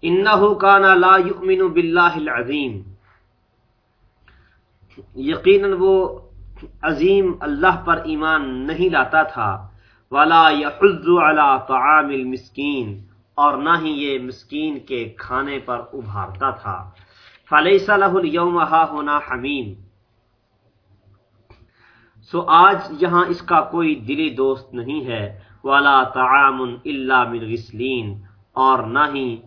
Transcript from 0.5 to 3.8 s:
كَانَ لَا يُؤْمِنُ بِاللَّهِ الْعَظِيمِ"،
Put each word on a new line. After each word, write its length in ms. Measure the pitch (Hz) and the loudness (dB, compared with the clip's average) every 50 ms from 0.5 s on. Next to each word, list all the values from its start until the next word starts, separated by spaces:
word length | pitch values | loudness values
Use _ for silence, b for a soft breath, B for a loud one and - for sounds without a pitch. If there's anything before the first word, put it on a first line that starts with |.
| 208 196 | 2 2
كَانَ 260 | 196 196 196 196 196 190 190 180 | 4 4 6 6 8 6 6 6
لَا 180 | 180 185 190 190 180 180 | 6 6 6 6 4 0
يُؤْمِنُ 420 | 196 180 180 190 190 185 190 180 | -4 -6 -2 -2 0 2 0 0
بِاللَّهِ 500 | 156 170 170 165 165 180 175 170 - 160 | 0 0 -2 0 2 2 2 2 0 -2
الْعَظِيمِ"، 600 | 151 151 127 117 123 120 143 147 143 127 110 98 98 - - _ _ _ _ _ _ _ _ _ _ _ _ _ _ _ _ _ | -8 -6 -6 -6 -6 -6 -6 -6 -6 -6 -8 -12 -14 -18 -20 _ _ _ _ _ _ _ _ _ _ _ _ _ _ _ _ _